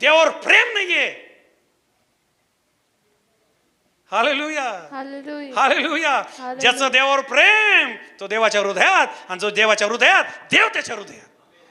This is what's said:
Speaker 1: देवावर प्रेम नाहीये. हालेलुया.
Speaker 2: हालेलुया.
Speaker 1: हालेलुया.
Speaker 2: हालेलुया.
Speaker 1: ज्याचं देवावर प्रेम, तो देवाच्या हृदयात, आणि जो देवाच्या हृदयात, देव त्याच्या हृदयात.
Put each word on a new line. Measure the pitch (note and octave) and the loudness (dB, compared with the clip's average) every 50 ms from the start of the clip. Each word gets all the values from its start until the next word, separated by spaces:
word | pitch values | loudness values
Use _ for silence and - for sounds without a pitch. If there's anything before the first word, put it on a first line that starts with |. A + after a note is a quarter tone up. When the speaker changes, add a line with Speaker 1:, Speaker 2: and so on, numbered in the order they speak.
Speaker 1:
देवावर | A#3+ C#4+ D#4 D#4+ D#4+ D4 | 2 4 4 4 4 2
प्रेम | - - - - F#4 G#4+ A#4+ A#4+ A4+ | 0 -2 0 2 2 2 2 2 -2
नाहीये. | G4+ F#4+ F4+ E4+ D4+ B3+ F#3 C#3 - - - _ _ _ _ _ _ _ _ _ _ _ _ _ _ _ _ _ _ _ _ _ _ _ _ _ _ _ _ _ _ _ _ _ _ _ G#4 _ _ _ _ _ _ _ _ _ _ _ _ _ _ _ _ _ _ _ _ | -6 -4 -2 -2 -2 -2 -4 -6 -10 -18 -20 _ _ _ _ _ _ _ _ _ _ _ _ _ _ _ _ _ _ _ _ _ _ _ _ _ _ _ _ _ _ _ _ _ _ _ _ _ _ _ _ _ _ _ _ _ _ _ _ _ _ _ _ _ _ _ _
हालेलुया. | F#3 G#3+ A#3 D4 C#4 C#4 D4 D#4 D#4 D4 C4+ A#3+ G#3 F3+ D#3+ D3 | -4 -2 -2 0 -2 -2 -4 -6 -6 -8 -8 -8 -10 -10 -14 -14
Speaker 2:
हालेलुया. | C#4 C4 C4+ C#4 C#4 C#4 C4+ D4 D4 D4 C#4+ C4+ B3+ - | -14 -14 -12 -12 -14 -14 -14 -12 -12 -12 -12 -8 -2 0
Speaker 1:
हालेलुया. | C4+ C4 E4 E4+ - E4 D4+ D#4+ D#4+ D4 | 0 2 2 0 0 -2 -4 -2 -2 0
Speaker 2:
हालेलुया. | C4+ A3+ F#3+ - - - B3+ B3+ B3+ | -2 -2 -4 -6 -12 -14 -12 -12 -8
Speaker 1:
ज्याचं | C4 - A#3+ B3+ C4+ C#4 B3+ | 0 2 2 2 2 0 2
देवावर | B3+ C4 C4+ C#4 C#4 C4+ | 2 2 2 2 2 0
प्रेम, | C4 C4+ B3 C#4+ E4+ G4+ G#4+ G#4+ G#4+ G#4 G4 E4+ D4+ B3+ A3 - - - - - | -2 0 2 4 4 4 4 4 2 4 2 2 2 0 -6 -12 -16 -20 -18 -16
तो | G3 | -10
देवाच्या | F#3+ G#3 A3+ A3+ G#3+ G#3 G#3 | -6 -2 0 2 2 2 0
हृदयात, | G3 G3 F#3+ F3+ A#3+ F4 F#4+ E4+ C#4 - - - - - | 0 -2 0 2 2 4 4 2 2 0 -2 -10 -12 -12
आणि | F#3 F3 | -10 -6
जो | G3+ G#3 | -6 -4
देवाच्या | - F#3+ G#3+ A3 G#3 G#3 G#3 G#3 | 0 2 2 2 2 2 0 -2
हृदयात, | A#3 A3+ A#3+ D#4+ G4 F4+ B3+ | 0 2 2 4 4 4 2
देव | - - - - - C4 F4 A4 A4 | 0 -6 -14 -8 -2 0 0 0 0
त्याच्या | - E4 C#4 - A#3+ | -2 -6 -8 -8 -10
हृदयात. | G#3 G3 - - - - _ _ _ _ _ _ _ _ _ | -12 -12 -16 -20 -20 -20 _ _ _ _ _ _ _ _ _